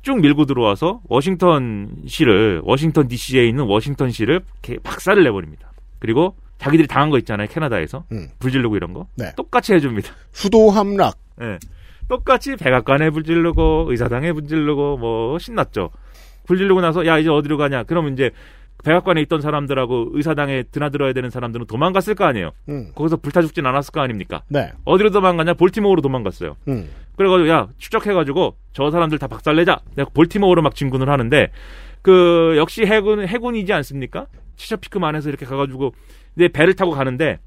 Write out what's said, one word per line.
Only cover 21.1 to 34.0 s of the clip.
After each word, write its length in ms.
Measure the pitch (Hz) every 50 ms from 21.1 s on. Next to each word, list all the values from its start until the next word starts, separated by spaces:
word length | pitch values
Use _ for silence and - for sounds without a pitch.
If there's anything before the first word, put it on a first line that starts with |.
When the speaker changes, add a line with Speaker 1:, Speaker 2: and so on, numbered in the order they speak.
| 123
Speaker 1:
되는 160 | 131 127 123
사람들은 380 | 120 127 123 120 113 120 120
도망갔을 480 | - 110 120 151 180 185 190 185 208 214
거 80 | 196 196
아니에요. 260 | 160 127 104 87 78 - - - -
Speaker 2:
음. 220 | 147 139 110 - -
Speaker 1:
거기서 220 | - 147 165 165
불타 240 | 160 - 147 - 180
죽진 240 | 170 156 - 175 143
않았을 260 | 127 127 143 139 -
거 80 | - 156
아닙니까? 400 | 139 127 113 101 87 - - 78 -
Speaker 2:
네. 240 | - 143 143 113 - - - -
Speaker 1:
어디로 260 | - 165 190 208 214
도망갔냐? 420 | 180 208 190 185 175 165 160 175 165
볼티모어로 480 | 131 170 190 180 226 202 202 190 165
도망갔어요. 540 | 139 139 131 127 107 95 - - 90 76 73 - - 143
Speaker 2:
음. 200 | 135 110 87 71 - - - - -
Speaker 1:
그래가지고 340 | - 196 190 185 185 165 156
"야, 180 | 165 147 104 98 -
추적해가지고 760 | - - - - 220 - 202 202 175 156 135 139 180 175 113 - - - - -
저 160 | - 139 147
사람들 300 | 156 170 170 156 156 143
다 80 | 143
박살내자." 520 | 123 113 110 - 156 151 160 175 - - - - - -
내가 140 | 135 139 - -
볼티모어로 480 | 143 170 170 - 208 202 185 180 170 156
막 100 | 139 -
진군을 340 | - 147 135 127 131 131 135
하는데 420 | 143 135 117 113 147 143 101 - - - - - - - - - - -
그 540 | - 190 185 185 175 175 170 170 165 165 160
역시 280 | 147 160 160 - 220 226
해군, 420 | 190 220 220 190 208 214 208 196
해군이지 440 | 175 208 247 226 247 240 220 196 180 208
않습니까? 520 | 160 135 - 139 139